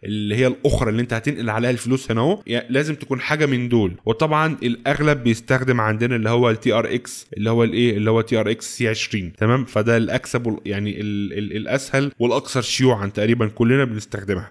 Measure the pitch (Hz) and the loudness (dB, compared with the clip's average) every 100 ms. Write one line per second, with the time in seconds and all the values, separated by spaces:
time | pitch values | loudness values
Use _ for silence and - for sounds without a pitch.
0 | 104 107 104 110 127 131 143 - 113 110 | -6 -4 -2 2 2 2 2 2 2 0
1 | 120 113 147 123 117 110 120 123 117 131 | 0 -2 -2 -2 -2 0 0 0 0 -2
2 | - 110 139 202 - 117 117 131 151 151 | 0 0 2 0 -2 -4 0 -2 0 -4
3 | - 127 - 151 147 127 123 117 95 87 | -4 -4 -2 0 2 0 2 2 2 0
4 | 107 113 156 151 160 139 123 117 135 143 | -4 0 2 2 0 -2 -4 -2 -2 0
5 | 151 139 117 113 - 131 131 123 107 107 | 2 2 2 0 0 0 2 0 0 0
6 | 120 120 110 120 120 110 120 110 110 120 | 0 0 0 2 2 2 2 2 0 -4
7 | - - - 101 110 117 113 104 120 104 | -6 -14 -12 -4 0 2 2 2 2 2
8 | 110 113 110 113 104 113 - - 117 110 | 2 2 2 0 0 -2 -6 -4 -2 -2
9 | - 107 87 - 110 127 123 107 113 117 | -4 -4 -6 0 2 2 0 0 2 2
10 | 101 127 - 123 120 104 - 101 104 - | 2 -2 -4 -4 -2 -4 -4 -4 -4 -4
11 | 104 101 101 101 104 107 - 139 - 135 | -4 -4 -4 -6 -6 -6 -2 -4 -2 -2
12 | 143 - 120 123 - 127 117 - 127 110 | -2 0 0 0 -2 -4 -2 2 4 4
13 | 101 101 107 117 107 - 117 135 131 107 | 0 0 2 2 0 2 2 4 0 -4
14 | - 104 98 90 - | -8 -8 -4 -4 -4